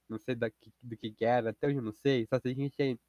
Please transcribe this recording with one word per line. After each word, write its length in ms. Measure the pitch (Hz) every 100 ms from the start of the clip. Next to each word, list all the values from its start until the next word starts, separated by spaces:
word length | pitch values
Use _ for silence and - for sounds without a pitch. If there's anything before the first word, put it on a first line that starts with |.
| -
não 100 | 110
sei 160 | - 123
da 140 | 113
que, 220 | - 113 -
do 160 | 123 113
que 140 | 117
que 120 | 107 117
era, 260 | 123 113
até 160 | 104 147
hoje 100 | 143
eu 60 |
não 100 | 110
sei, 340 | 107 139 131 113
só 120 | 127
sei 160 | 127 131
que 60 |
a 40 | 139
gente 360 | - 139 123